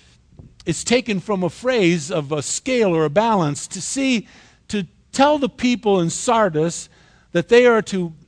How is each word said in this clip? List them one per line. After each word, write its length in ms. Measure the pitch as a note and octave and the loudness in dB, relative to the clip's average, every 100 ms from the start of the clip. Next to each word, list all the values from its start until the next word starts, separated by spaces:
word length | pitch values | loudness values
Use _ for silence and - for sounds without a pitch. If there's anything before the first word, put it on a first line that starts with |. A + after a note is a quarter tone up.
| _ _ _ - - - | _ _ _ -20 -20 -10
is 200 | - E3 | -6 -6
taken 360 | - B3 B3 G3 | 0 0 0 -4
from 220 | F#3 F#3+ | -4 -4
a 80 | F3 | -4
phrase 600 | - B3 B3 F3 F3 C#3+ | -4 -2 2 2 0 -2
of 220 | F3+ C#3 | -6 -4
a 80 | D3+ | -6
scale 540 | - - - B3+ G#3 | -6 -6 -2 0 2
or 100 | E3 | 2
a 60 | D3+ | 0
balance. 560 | D3 A3+ G#3 D3+ C#3+ - | 2 2 2 0 -4 -10
To 160 | G3 | -12
see, 460 | - C4+ C4+ A#3+ - - - _ - | -8 -4 0 0 -4 -16 -20 _ -8
to 180 | G#3 E3+ _ _ | -6 -6 _ _
tell 240 | - C#4 D4+ | 2 2 2
the 120 | B3+ | -2
people 520 | - B3 A#3+ G#3 G3 | -2 -2 0 0 2
in 80 | E3 | 0
Sardis 800 | - - A#3 G#3 D3+ E3 - - _ _ _ _ | -2 0 2 2 0 -2 -4 -14 _ _ _ _
that 160 | F3 - | -4 4
they 180 | A#3 B3 | 6 6
are 160 | A3+ | 4
to 320 | - F#3+ E3+ D#3+ | 0 -4 -4 -8